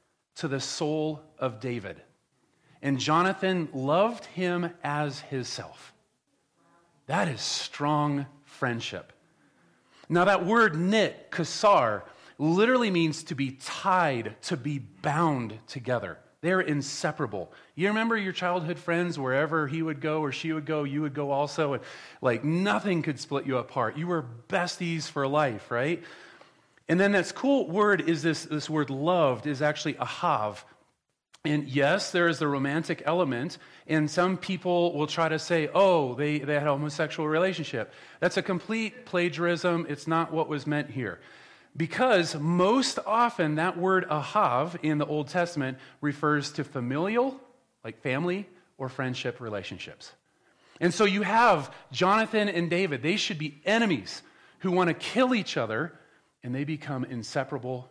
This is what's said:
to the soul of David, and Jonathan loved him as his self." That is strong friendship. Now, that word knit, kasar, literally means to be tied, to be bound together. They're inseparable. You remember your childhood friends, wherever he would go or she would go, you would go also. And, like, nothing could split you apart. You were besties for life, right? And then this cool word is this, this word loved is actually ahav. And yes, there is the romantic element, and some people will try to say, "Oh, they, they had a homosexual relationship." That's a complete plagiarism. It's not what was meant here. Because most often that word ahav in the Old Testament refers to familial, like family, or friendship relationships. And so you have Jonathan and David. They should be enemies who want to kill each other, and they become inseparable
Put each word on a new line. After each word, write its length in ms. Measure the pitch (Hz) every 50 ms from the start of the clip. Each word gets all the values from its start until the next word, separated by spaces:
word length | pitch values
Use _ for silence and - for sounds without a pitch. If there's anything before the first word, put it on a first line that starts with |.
| _ _ _ _ _ _ _
to 100 | - -
the 140 | 143 139 135
soul 600 | 135 - - - 165 147 156 156 151 156 151 147 - - _
of 220 | - 131 127 110 110
David, 420 | 127 127 120 117 95 95 82 - - _ _ _ _ _ _ _ _ _ _ _ _ _ _ _
and 200 | - 139 139 123
Jonathan 680 | 113 147 156 170 180 190 190 - 190 190 185 180 160 147
loved 540 | - 135 131 139 156 180 208 233 233 - -
him 440 | - - 180 185 175 175 175 175 170 175 - -
as 340 | 147 143 147 151 143 139 -
his 300 | - - 139 131 117 -
self." 440 | - - 107 - - - - - - _ _ _ _ _ _ _ _ _ _ _ _ _ _ _ _ _ _ _ _ _ _
That 200 | - 147 185 202
is 140 | 165 127 104
strong 840 | - - - - - - - - 143 147 151 147 147 147 143 143 139 131 - - _
friendship. 680 | - - - 139 123 120 117 - - 101 87 - - - _ _ _ _ _ _ _ _ _ _ _ _ _ _ _ _ - - -
Now, 180 | 160 175 180
that 180 | 202 196 180 180
word 320 | 180 226 233 226 208 151
knit, 540 | 160 175 185 214 220 190 139 - - - -
kasar, 720 | - - 160 - - - - 208 202 160 123 110 104 98 - - - - - - - -
literally 520 | 143 160 170 196 220 240 262 247 233 208
means 340 | 185 170 165 156 143 - -
to 100 | - 160
be 180 | 131 139 127
tied, 840 | 135 - - - - - - 190 185 185 170 151 131 117 107 110 107 -
to 160 | - - 170 131
be 200 | 117 151 147 135
bound 800 | 110 101 - - - 151 143 160 175 160 147 127 117 104 110 107 -
together. 520 | - - 139 113 127 123 110 98 90 80 - - _ _ _
They're 180 | - 170 190 185
inseparable. 880 | 160 151 147 147 139 - - - - 156 147 - 147 110 107 95 82 - - - - _ _
You 120 | 147 180 202
remember 280 | 208 220 226 233 233
your 160 | 214 196 190
childhood 460 | 175 - 180 175 175 180 156 165 175 143
friends, 400 | - 175 170 170 175 175 156 147
wherever 480 | 135 127 127 139 156 151 160 160 151
he 140 | 131 156 165
would 200 | 160 160 151 135
go 200 | 147 156 156 156
or 100 | 156 143
she 220 | 127 - - 160
would 140 | 156 156 147
go, 180 | 151 156 151 147
you 160 | 139 139 151
would 120 | 156 147 131
go 160 | 151 143 139
also. 440 | 139 139 147 143 - 165 156 143 135
And, 80 | 113 - - - - - - - -
like, 240 | - 127 117 110 123
nothing 580 | 151 165 175 190 202 202 202 185 208 180 165
could 160 | 143 165 139 -
split 280 | - - 143 139 -
you 100 | 139 131
apart. 400 | 123 117 - - 135 117 107 -
You 100 | 147 165
were 200 | 175 175 160 135 120 117 117 - -
besties 600 | 190 180 175 170 - - 180 170 165 160 147 -
for 180 | - 147 139
life, 440 | 135 143 151 151 131 110 98 - -
right? 320 | 123 120 131 156 175 165 - - - - - - - - - - _ _ _ _ _ _ _ -
And 120 | 160 185
then 120 | 196 202
this 200 | 208 190 180 -
cool 360 | - - - 269 277 262 190 160
word 380 | 170 214 208 208 202 170 151
is 160 | 165 170 147
this, 220 | 143 170 151 - -
this 240 | - 151 151 - -
word 220 | 156 156 143 -
loved 560 | 139 135 147 170 185 175 156 135 123 113 -
is 160 | 147 143 127
actually 320 | 151 147 147 - - 156 135
ahav. 680 | - 127 117 - - - 175 147 110 107 107 101 - - - - _ _ _ _ _ _ _ _ _ _ _ - _ -
And 240 | 156 151 147 147 131
yes, 440 | 127 143 139 143 175 202 - -
there 160 | - 175 175 170
is 100 | 160 127
the 80 | 160
romantic 560 | 147 143 135 135 139 147 165 160 - 165 - -
element, 540 | 151 165 180 180 135 123 123 135 175 - - - - - - - -
and 200 | 156 156 151 147
some 280 | - 180 180 185 190
people 600 | 185 - - 185 170 - 180 175 175 175 170 -
will 120 | 143 151 147
try 200 | - 170 165 160
to 120 | 160 156
say, 280 | - - 175 165 151 - -
"Oh, 400 | 175 196 190 180 165 139 123 120
they, 240 | 123 147 147 151 147
they 160 | 131 143 147
had 140 | 147 147 151
a 20 |
homosexual 580 | 139 139 147 151 151 - 160 147 - - 156 151
relationship." 640 | 156 160 185 190 180 170 143 - - 117 104 - - - - - - -
That's 160 | - 180 -
a 60 | 190
complete 640 | - - 185 170 - - 220 226 220 208 - - -
plagiarism. 800 | - - 175 175 180 139 156 175 175 175 160 - 180 170 170 165 -
It's 180 | 143 143 -
not 260 | 160 165 165 165 -
what 160 | 156 160 156 143
was 200 | 151 143 - 147
meant 200 | 147 147 139 -
here. 300 | 113 135 120 98 85 - - - - - - - - - _ _ -
Because 600 | 139 165 160 - - 254 254 220 180 165 - -
most 640 | 147 147 165 175 175 180 202 233 269 254 - - - -
often 520 | 196 214 233 240 233 - - 165 151 151
that 200 | 156 165 185 170
word 320 | 175 180 190 190 185 180 -
ahav 680 | 151 151 135 - - 214 202 139 120 127 151 175 170 170 -
in 140 | 156 151 151
the 80 | 147
Old 200 | 147 151 151 143
Testament 520 | - - 180 175 170 - 151 135 131 131 - - - - _
refers 520 | 147 147 139 - 165 151 151 147 143 -
to 100 | - -
familial, 800 | 135 - - 135 120 123 135 151 175 202 220 240 254 269 269 - - - _ _ _ _ _ _
like 180 | - 117 110 -
family, 460 | - 139 127 139 170 175 180 202 196 - - - _ _ _ -
or 100 | 135 127
friendship 520 | - - 131 127 123 - - 123 120 -
relationships. 720 | 123 110 104 101 95 - 95 85 - 82 - - - - - _ _ _ _ _ _ _ _ _ _ _ - -
And 140 | 160 175 170
so 120 | - 214
you 160 | 202 190 208
have 520 | 208 180 214 226 240 226 185 151 135 - - - - -
Jonathan 580 | 135 117 180 185 208 220 220 214 220 214 208 208
and 220 | 170 170 175 160
David. 320 | 170 175 190 165 143 123
They 140 | 120 160 202
should 220 | 208 - - 196 147
be 220 | 156 147 - - -
enemies 580 | 190 214 226 233 208 160 113 92 - - - - - - _ - - _ _
who 100 | - 190
want 200 | 175 185 180 170
to 40 | 160
kill 400 | - - - - 226 262 254 254
each 220 | 214 165 - -
other, 420 | 147 117 107 110 117 160 165 - - - _ _ _ _ _ _ _ -
and 100 | 123 127
they 80 | 135
become 420 | 147 147 160 143 - 151 139 127 127
inseparable 840 | - 131 117 107 - - 147 127 - 147 127 120 127 131 123 123 -